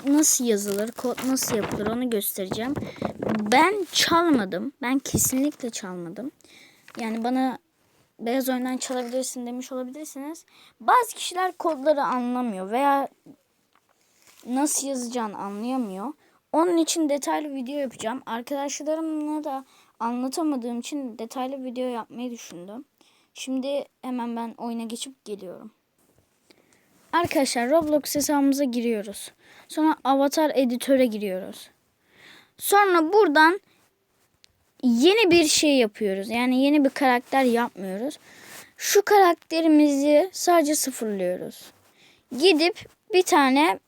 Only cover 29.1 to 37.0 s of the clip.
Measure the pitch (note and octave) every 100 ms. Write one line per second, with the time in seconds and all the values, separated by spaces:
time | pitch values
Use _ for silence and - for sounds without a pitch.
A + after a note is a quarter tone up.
29.1 | G3+ - _ _ - - - D#4 - B3+
30.1 | C4+ C#4+ E4 D4+ B3+ B3+ A#3+ - C4+ B3+
31.1 | G#3+ G#3 F#3 F#3+ - - _ _ _ _
32.1 | _ - - _ - - G4+ G4+ F4 D#4
33.1 | G#4 F#4 D4 D#4+ G4 _ _ _ _ _
34.1 | _ _ _ _ _ _ - B3+ A#3 D#4+
35.1 | A4 G4 F4 D#4 - D#4 C4+ A3 - G#3
36.1 | F#3+ G3+ A#3 B3+ B3+ C#4 D4+ C4+ -